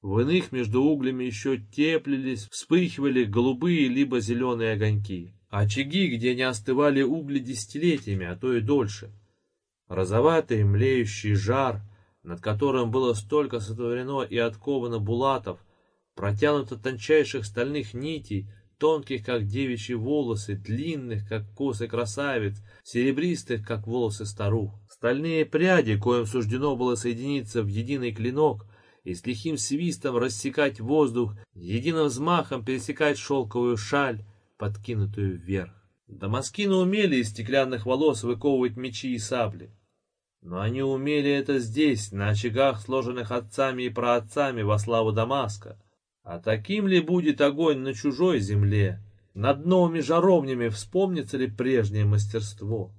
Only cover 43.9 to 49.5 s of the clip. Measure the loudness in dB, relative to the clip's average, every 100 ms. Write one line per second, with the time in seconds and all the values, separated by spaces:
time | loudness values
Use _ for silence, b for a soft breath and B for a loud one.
43.9 | -2 2 2 0 -2 0 0 2 2 2
44.9 | 2 2 2 0 0 -2 -6 -12 -20 _
45.9 | _ _ _ -12 -6 -2 -2 0 -2 4
46.9 | 4 4 2 2 4 2 4 2 2 -2
47.9 | -2 -2 2 2 2 2 2 2 4 2
48.9 | 0 -12 _ _ -4 0